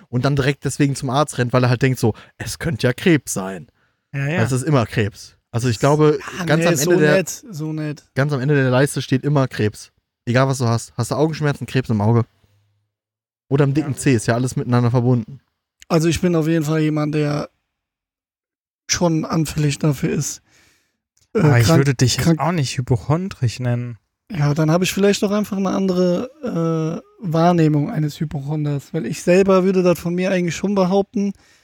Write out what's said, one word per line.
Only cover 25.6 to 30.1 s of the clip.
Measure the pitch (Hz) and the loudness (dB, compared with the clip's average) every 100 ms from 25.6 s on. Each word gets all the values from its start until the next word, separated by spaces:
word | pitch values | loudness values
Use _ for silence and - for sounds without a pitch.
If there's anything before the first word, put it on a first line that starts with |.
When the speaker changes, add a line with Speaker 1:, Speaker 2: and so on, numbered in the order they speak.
| 190 | -2
Speaker 3:
andere, | 196 190 180 180 175 254 - 269 175 165 160 160 170 - _ | -2 -2 0 0 0 -4 -10 -8 -4 -2 -2 -2 -6 -12 _
äh, | 208 | -4
Wahrnehmung | 160 170 175 156 151 147 | 2 4 4 4 2 -2
eines | 151 151 - | -2 -4 -4
Hypochonders. | 156 143 139 156 147 143 - | -8 -6 -6 -4 -4 -4 -6
Weil | 165 | -8
ich | - 156 | -6 -4
selber | - 180 190 190 | 2 4 6 4
würde | 185 190 | 4 2
das | 180 170 | 2 0
von | 170 | -2